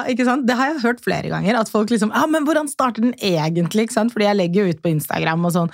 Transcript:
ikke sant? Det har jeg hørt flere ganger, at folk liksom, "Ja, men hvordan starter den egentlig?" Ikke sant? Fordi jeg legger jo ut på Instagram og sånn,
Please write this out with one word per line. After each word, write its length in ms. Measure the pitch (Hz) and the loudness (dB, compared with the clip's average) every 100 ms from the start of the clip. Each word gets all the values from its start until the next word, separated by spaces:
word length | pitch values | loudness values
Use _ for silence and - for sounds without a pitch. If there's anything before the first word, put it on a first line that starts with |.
| - | 0
ikke 200 | 247 247 | 0 0
sant? 200 | 262 240 | 2 0
Det 80 | 247 | 0
har 140 | 269 | 0
jeg 100 | 320 | 0
hørt 180 | 233 240 | -2 -2
flere 260 | - 160 156 | -4 -4 -4
ganger, 280 | 160 170 233 | -4 0 0
at 100 | 214 | 0
folk 200 | 214 214 | 0 0
liksom, 200 | 233 214 | 0 0
"Ja, 100 | 226 311 | 0 0
men 200 | 311 294 | 0 2
hvordan 220 | 311 302 | 0 -2
starter 320 | - 262 220 | -2 -2 0
den 100 | 240 | -2
egentlig?" 720 | 240 202 165 156 170 165 214 226 | 0 0 0 0 0 0 0 0
Ikke 100 | 220 | 0
sant? 160 | 233 | 0
Fordi 120 | 214 208 | 2 2
jeg 100 | 202 | 2
legger 240 | 202 180 | 2 2
jo 100 | 190 | 0
ut 80 | 160 | 0
på 100 | 170 | 0
Instagram 540 | 156 - - 160 165 175 | -2 -2 -2 0 0 0
og 80 | |
sånn, 180 | 175 170 | 0 -2